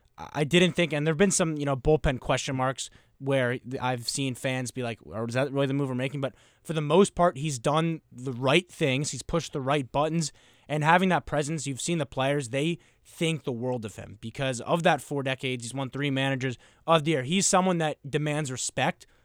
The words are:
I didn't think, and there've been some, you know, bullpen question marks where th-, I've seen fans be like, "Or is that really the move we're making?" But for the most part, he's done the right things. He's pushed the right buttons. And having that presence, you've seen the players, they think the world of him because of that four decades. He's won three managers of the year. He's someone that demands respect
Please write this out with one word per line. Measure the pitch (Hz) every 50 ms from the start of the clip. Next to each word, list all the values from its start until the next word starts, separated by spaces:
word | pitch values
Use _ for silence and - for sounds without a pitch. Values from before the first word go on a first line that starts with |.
| _ _ _ -
I | 78 - - 143 156
didn't | 127 170 175 185 175 -
think, | - 175 147 151
and | 147 147
there've | 160 160 147
been | 202 196
some, | 170 - 185 160 156 147
you | 143
know, | 143 139
bullpen | 127 - 151 156 151 - 160 131 117
question | - - 139 127 - - 135
marks | 131 131 131 131 - - - - - _ _ _ -
where | 135 135 139 135 127 120 123 123
th-, | - 127 131 135
I've | 127 127 127 120 117 -
seen | - 143 139 135 123
fans | - - 135 131 127 127 117
be | - 131 123
like, | 117 110 - -
"Or | 67 85 107 117 117
is | 117
that | 127 139 139
really | 135 139 139
the | 131 139
move | 139 143 131
we're | 127
making?" | 123 131 135 135 143
But | 139 127 - _ _ _ _ _ _
for | - 160
the | 160
most | 151 147 156 185 202 - -
part, | - 175 180 120 131
he's | 147 160 139 120
done | - 151 147 160 165 165 165 156 - _
the | - 120 123 135 123
right | 117 131 131 143 180 185 -
things. | - - 160 139 127 131 151 -
He's | - 120 -
pushed | - - 170 - - -
the | 151
right | 131 131 147 156 135 -
buttons. | - 139 151 160 160 170 156 143 - _ _ _ _ _ _ -
And | 143 160 147
having | 156 170 180 190 185
that | 175 147 - -
presence, | - 147 151 139 165 156 127 143
you've | 135 120
seen | - 165 175 165
the | 139 -
players, | - 135 131 135 143 147 135 113
they | 120 139 147 165 170 170 - _ _ _ _
think | - - - 170 160 165 143 -
the | 143
world | 127 113 123 127 127 123 110
of | 104 - -
him | 104 98 98 -
because | - 113 - - 139 131 127 117
of | - - 156 175 156
that | 180 160 139
four | - - 151 139
decades. | 131 135 131 - - 131 127 123 117
He's | 117 123
won | 135 135 123
three | - 135 143 143
managers | 135 135 135 135 135 127 127 131 120 - - - _ _ _ -
of | 165 165 143
the | 165
year. | 160 135 123
He's | 131 175 196 190
someone | - - 185 185 185 180 165
that | 160 151 139 - - 143
demands | 120 151 151 151 147 151 156 127
respect | 131 120 - - - 135 127 156 - - - - _ _